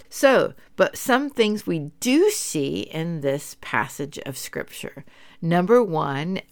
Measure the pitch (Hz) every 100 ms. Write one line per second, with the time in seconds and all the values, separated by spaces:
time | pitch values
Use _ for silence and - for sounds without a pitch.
0 | - - 269 226 - - - - 185 -
1 | - 247 285 - 214 208 190 170 147 -
2 | 247 285 415 415 - 156 139 - - 160
3 | 170 160 139 143 - - - 117 107 -
4 | 143 - 135 131 - - - - - -
5 | - - - - 165 175 180 240 208 156
6 | 147 139 165 190 -